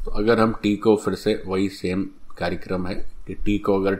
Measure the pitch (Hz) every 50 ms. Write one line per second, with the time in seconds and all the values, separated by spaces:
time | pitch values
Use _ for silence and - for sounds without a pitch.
0 | - - - 107 104 113 117 110 110 113 104 - - 104 104 98 - 113 104 104
1 | - 101 95 - - 107 107 - - 95 95 95 101 95 - - - 90 92 98
2 | 95 98 - - - - - - 120 175 90 85 - - 95 90 92 92 104 -
3 | - - - - - - 95 - - 104 104 95 - 101 98 98 95 98 98